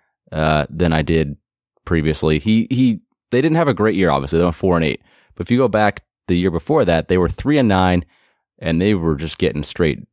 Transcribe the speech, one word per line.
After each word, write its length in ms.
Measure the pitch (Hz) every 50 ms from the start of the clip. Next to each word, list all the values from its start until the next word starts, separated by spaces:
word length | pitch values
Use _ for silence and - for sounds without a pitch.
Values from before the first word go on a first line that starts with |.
| _ _ _ _ _ _
uh, 360 | - 78 78 78 78 76 73 -
than 220 | 76 82 87 82 80
I 100 | 80 76
did 340 | - 82 80 78 71 71 - _ _ _ _ _ _ _ _ _
previously. 540 | - 87 80 73 80 78 - - 78 78 78
He, 300 | - 110 110 113 110 -
he, 300 | 123 123 131 123 110 - - _ _ _ _ _ -
they 80 | 123
didn't 160 | 139 160 156
have 100 | 165 165
a 80 | 143 107
great 220 | 90 104 110 92
year, 140 | 95 92 82
obviously. 280 | 71 69 67 71 82 82
They 60 | 87
went 100 | 87 80
four 220 | - - 92 87
and 80 | 85 80
eight. 180 | 76 - - _ _ _ _ _ _ _
But 100 | - 95
if 60 | -
you 80 | 120 123
go 80 | 135
back 380 | 113 98 107 107 104 - - - _ _ _ _ -
the 80 | 90 87
year 140 | 90 95 82
before 320 | 82 - - 151 156 120
that, 240 | 87 85 80 78 -
they 100 | 92 92
were 100 | 87 85
three 300 | - - - 135 151 147
and 80 | 127 107
nine, 360 | 95 92 92 92 90 90 87 - _ _ _ _ _ _ _ _ _ -
and 200 | - 82 82 85
they 140 | 92 107 107
were 220 | 90 82 82 78
just 220 | 69 80 80 - -
getting 260 | 92 80 - 73 73
straight 420 | - - - 87 76 65 50 - -